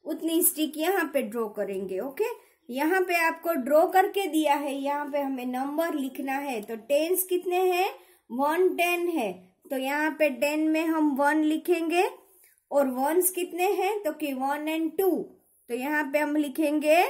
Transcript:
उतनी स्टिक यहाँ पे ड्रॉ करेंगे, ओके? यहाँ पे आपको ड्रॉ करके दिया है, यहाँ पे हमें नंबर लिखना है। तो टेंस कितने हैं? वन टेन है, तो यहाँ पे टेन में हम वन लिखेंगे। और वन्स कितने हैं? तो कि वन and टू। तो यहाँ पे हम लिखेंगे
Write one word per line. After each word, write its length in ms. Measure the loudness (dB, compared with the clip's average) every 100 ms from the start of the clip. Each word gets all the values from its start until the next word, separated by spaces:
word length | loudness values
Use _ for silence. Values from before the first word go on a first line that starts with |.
उतनी 380 | -8 -6 -2 2
स्टिक 300 | 0 0 -4 -2
यहाँ 340 | -2 0 0
पे 80 | -2
ड्रॉ 260 | -4 -4 -6
करेंगे, 520 | -6 -6 -6 -6 -6
ओके? 520 | -8 -4 -6 -6 _ _ -10
यहाँ 300 | -2 0 0
पे 140 | 0
आपको 380 | 0 0 -2 -4
ड्रॉ 340 | -4 2 4 6
करके 400 | 4 2 0 0
दिया 280 | 0 2
है, 200 | 2 0
यहाँ 360 | -4 -4 -4 -4
पे 100 | -4
हमें 260 | -4 -4 -6
नंबर 480 | -6 -4 -2 -2
लिखना 380 | -2 -6 -6 -6
है। 300 | -6 -6 -8
तो 140 | -8 -12
टेंस 480 | 0 0 2 0
कितने 480 | 0 -2 0 0 2
हैं? 220 | 2 0 -4 -20 _ _
वन 420 | -2 0 2 2 2
टेन 320 | 0 0 -2
है, 240 | -2 -4 -6 -16 _ -8
तो 60 | -4
यहाँ 340 | -2 -2 -2 2
पे 120 | 2
टेन 300 | 4 0 2 2
में 160 | 2
हम 320 | 2 2 2 4
वन 280 | 2 4
लिखेंगे। 680 | 2 2 0 0 2 2 2 -2 _ _ _ _ _
और 180 | 2 2
वन्स 420 | 2 2 2 2
कितने 420 | 0 -6 0 0
हैं? 300 | 2 0 0
तो 100 | -4
कि 200 | -4 -6
वन 340 | -4 -4 -4 -4
and 320 | -2 -2 2
टू। 240 | 2 2 -4 -14 _ _ _
तो 60 |
यहाँ 360 | -6 -2 -2 0
पे 60 | 0
हम 180 | 2 0
लिखेंगे 720 | 0 0 0 2 4 4 4